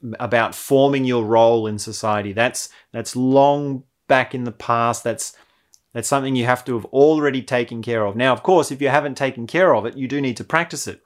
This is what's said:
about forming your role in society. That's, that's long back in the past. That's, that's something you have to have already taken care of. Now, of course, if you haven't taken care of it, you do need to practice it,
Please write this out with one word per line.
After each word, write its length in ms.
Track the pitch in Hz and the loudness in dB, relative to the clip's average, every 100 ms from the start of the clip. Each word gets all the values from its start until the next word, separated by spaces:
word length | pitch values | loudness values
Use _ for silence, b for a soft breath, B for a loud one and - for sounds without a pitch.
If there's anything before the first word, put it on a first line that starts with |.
| 123 110 | -14 -10
about 360 | 117 117 110 | -4 -2 -2
forming 500 | - - 135 139 139 | -4 0 4 4 2
your 200 | 131 123 | 0 0
role 420 | 107 113 117 117 107 | 2 4 6 4 0
in 120 | 104 | -6
society. 540 | - 107 110 104 101 | -10 -6 -2 -2 -2
That's, 360 | 98 120 - - b b | 0 0 -2 -12 b b
that's 220 | 113 110 | -10 -8
long 720 | 127 131 135 139 143 143 135 - _ - | -4 2 4 4 2 -2 -8 -12 _ 0
back 260 | 135 127 | 0 0
in 80 | 131 | -6
the 100 | 120 | -8
past. 520 | 113 - 117 117 117 | -8 -2 0 0 -2
That's, 320 | 120 110 - - b b b b _ | -4 -6 -10 -14 b b b b _
that's 160 | 117 113 | -8 -2
something 260 | 139 135 | -2 0
you 100 | 127 | -2
have 200 | 120 123 | 0 0
to 100 | - | -2
have 100 | 120 - | -6 -2
already 540 | - 147 156 147 131 | 4 6 6 0 -2
taken 420 | 117 123 120 117 | -2 -2 -2 -6
care 220 | 113 117 | -4 -2
of. 120 | 104 104 | -2 0
Now, 160 | 131 | 2
of 100 | 120 | 2
course, 300 | - 185 143 | 4 2 2
if 100 | 135 | -2
you 60 | 135 | 2
haven't 280 | 139 143 127 | 2 0 -4
taken 300 | 135 123 117 | -4 -4 -4
care 300 | 160 185 120 | 2 4 4
of 100 | 107 | 0
it, 100 | 139 | -8
you 120 | 127 | -6
do 120 | 143 | -4
need 160 | 135 113 | -4 -6
to 60 | |
practice 440 | 101 160 165 143 - | -2 -2 -2 -8 -12
it, 140 | 87 | -12